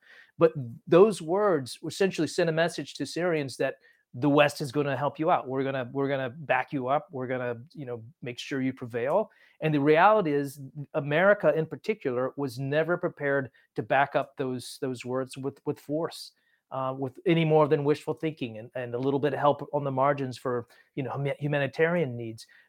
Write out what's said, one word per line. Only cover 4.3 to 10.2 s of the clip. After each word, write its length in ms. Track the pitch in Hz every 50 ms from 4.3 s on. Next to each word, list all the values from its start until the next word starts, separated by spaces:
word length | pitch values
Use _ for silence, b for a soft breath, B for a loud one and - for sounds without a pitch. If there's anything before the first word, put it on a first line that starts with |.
| 143 147 147 143 - -
is 100 | 156 127
gonna 260 | 117 147 143 143 135
help 220 | 123 143 139 - -
you 100 | 156 175
out. 200 | 170 123 - 127
We're 160 | 131 135 131
gonna, 260 | 135 135 131 123 123 135
we're 140 | 139 139
gonna 240 | 135 139 135 135 123
back 420 | 123 165 143 123 127 127 127 - 156
you 140 | 135 123
up. 220 | 127 139 151 147 -
We're 160 | 151 127 127
gonna, 300 | 123 127 127 127 123 120 117 123 - _
you 120 | 165 139
know, 200 | 123 120 117 110 123 - _ -
make 160 | 127 - -
sure 240 | - - 147 135 131
you 100 | 131 131
prevail. 600 | - 135 113 120 117 120 139 165 208 214 b b b b b b b
And 140 | 156 156 151
the 60 | 143
reality 520 | 139 151 151 160 185 208 220 214